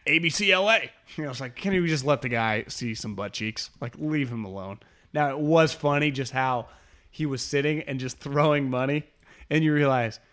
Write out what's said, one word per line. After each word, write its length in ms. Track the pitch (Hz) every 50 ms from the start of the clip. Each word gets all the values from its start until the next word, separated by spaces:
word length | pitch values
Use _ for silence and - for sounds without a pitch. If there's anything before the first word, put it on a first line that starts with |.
| _ -
A 120 | - -
B 100 | 170 165
C 220 | - - 208 196
L 180 | 185 185 196 208
A." 200 | 226 202 135 120 - _
<laughs> 200 | _ - - -
You 80 | 156
know, 40 | 143
it's 100 | 127 120
like, 160 | 139 123 123
"Can 180 | - - 196 196
you 120 | 185 175 165
just 160 | 160 143 127
let 200 | 143 147 135 -
the 60 | 127
guy 360 | 120 113 113 110 107 107 - -
see 280 | - - 123 120 110
some 180 | - - 110 104
butt 200 | 98 101 104 -
cheeks? 360 | - - 110 110 - - - - -
Like, 140 | 123 117 - -
leave 300 | 151 151 156 151 139 123
him 120 | 117 113 107
alone." 340 | 98 95 98 95 95 98 101 - _ _ _ _ _ -
Now, 160 | 151 147 143
it 80 | 135 147
was 340 | 151 147 160 165 160 151 -
funny 360 | - - 147 143 143 151 151
just 220 | 139 131 135 117
how 360 | - 131 131 131 127 120 110 - - - _ _ - - _ _
he 160 | _ - 156 147
was 160 | 135 123 -
sitting 380 | - - 143 139 147 156 151 -
and 160 | - 139 131
just 180 | 127 131 - -
throwing 500 | - 143 139 147 151 156 147 147 139 131
money, 340 | 127 123 131 135 143 151 151 - _ _ _ - - - - -
and 140 | 147 160 156
you 80 | 156 151
realize 460 | 147 147 139 131 127 117 113 107 - - _